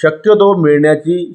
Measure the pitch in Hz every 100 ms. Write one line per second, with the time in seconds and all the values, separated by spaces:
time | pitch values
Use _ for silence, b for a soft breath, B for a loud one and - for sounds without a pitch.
0 | 156 156 208 208 202 196 156 147 151 151
1 | 156 175 175